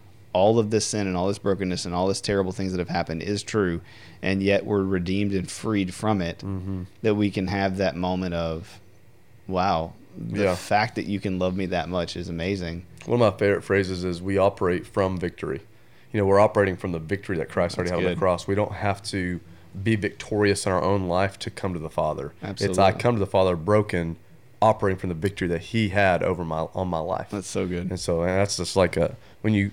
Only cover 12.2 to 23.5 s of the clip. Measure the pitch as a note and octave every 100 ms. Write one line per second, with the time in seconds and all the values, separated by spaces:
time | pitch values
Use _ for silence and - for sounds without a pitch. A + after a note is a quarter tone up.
12.2 | F2+ E2+ F2 G2 E2+ E2+ - - - A#2+
13.2 | A2 F#2+ G2+ G2 - G2+ F#2 F#2 F#2 E2+
14.2 | F#2+ G2 G2 - F#2 F2+ - G#2 F#2+ F#2
15.2 | F2 - D#2+ C#2+ - - - - - G#2+
16.2 | G2 G2 G#2+ G#2+ G2 F2+ F#2+ E2 D#2 G2
17.2 | - F2 D#2 F#2+ F2 - F2 F2 F#2 F2
18.2 | F#2 F2 - G2 G#2 F2+ G2+ F#2+ - G2+
19.2 | F2+ F2 - - - G2 F#2+ G#2+ G2+ -
20.2 | - G#2 G#2 F#2+ G2 F2+ F2 G2+ F#2 F2
21.2 | F#2+ - - - G2 F2 D#2 - D#2 D2
22.2 | C#2 - A2 F#2+ G2 F#2 F#2+ - A#2+ A2+
23.2 | F#2 G2 F#2